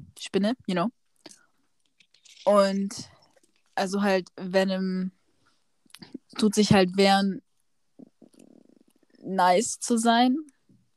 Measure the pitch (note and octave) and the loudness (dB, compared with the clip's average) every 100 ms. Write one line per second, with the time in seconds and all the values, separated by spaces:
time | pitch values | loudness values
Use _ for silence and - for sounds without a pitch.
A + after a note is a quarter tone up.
0 | - - - G3 G3+ B3+ - F3+ G#3 - | -20 -18 -6 -4 -2 -4 -6 -4 -4 -6
1 | _ _ - - _ _ _ _ _ _ | _ _ -20 -20 _ _ _ _ _ _
2 | _ _ _ - - G3+ G3 G3 G3+ - | _ _ _ -6 2 4 4 0 -6 -10
3 | - _ _ _ _ _ _ - G3 G3+ | -16 _ _ _ _ _ _ -6 -4 -2
4 | G3+ F#3+ F3+ - F#3 F#3+ F#3+ F#3+ F#3+ F#3 | 0 -2 -4 -12 -4 -2 0 -2 -4 -6
5 | F#3 - _ _ _ _ _ _ _ - | -8 -10 _ _ _ _ _ _ _ -20
6 | - - - - G#3+ G#3+ G3+ G#3 F#3 F#3+ | -20 -20 -18 -4 -2 0 4 4 4 2
7 | G3 G3 G3 F#3 - _ _ _ _ _ | 2 2 0 -4 -12 _ _ _ _ _
8 | - _ G1+ _ G1+ G1+ _ _ _ _ | -20 _ -20 _ -20 _ _ _ _ _
9 | _ _ - F#3+ F3+ F3+ - - - A#3 | _ _ -8 0 2 2 0 -6 -4 0
10 | A#3 A#3 B3+ C#4 D4+ _ _ _ _ | 2 4 2 0 -6 _ _ _ _